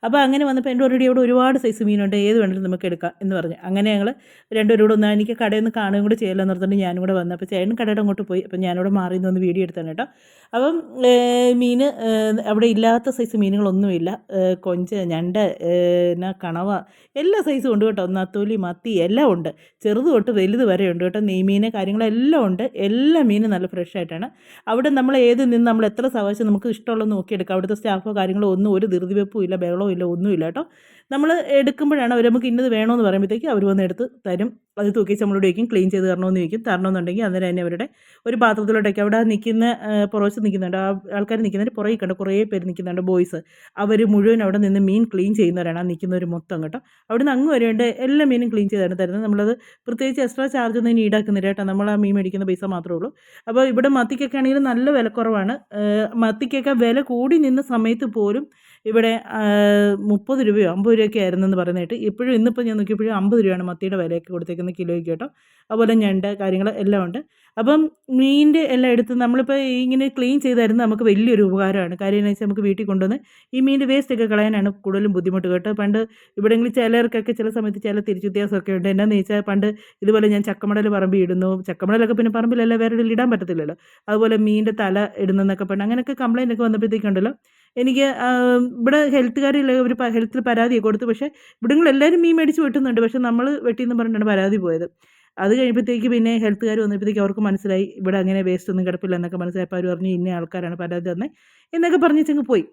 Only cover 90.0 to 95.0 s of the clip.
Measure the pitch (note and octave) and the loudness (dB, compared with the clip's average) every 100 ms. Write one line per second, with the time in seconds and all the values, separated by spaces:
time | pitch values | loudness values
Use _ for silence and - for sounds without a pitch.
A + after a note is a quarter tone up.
90 | B3 A3+ A3+ B3+ B3 A3+ A#3 A#3+ G#3+ G#3+ | 0 0 -2 -4 -2 0 2 2 0 -2
91 | A#3+ A3+ C#4+ - - _ G#3+ C#4+ E4 C4+ | -2 -4 -4 -10 -20 _ 0 4 4 4
92 | D4 F4 E4 E4 D#4 D#4 D4 C#4 C4+ A3+ | 4 4 4 4 2 2 0 0 0 2
93 | A3+ B3 B3 A#3 C4 C#4+ A#3+ A#3 B3 A#3+ | 0 0 0 0 0 -2 -2 -2 -2 -2
94 | A3+ A3 G#3+ G3 G3 G#3 F3+ E3 F3 _ | -2 0 0 2 2 0 0 -2 -4 _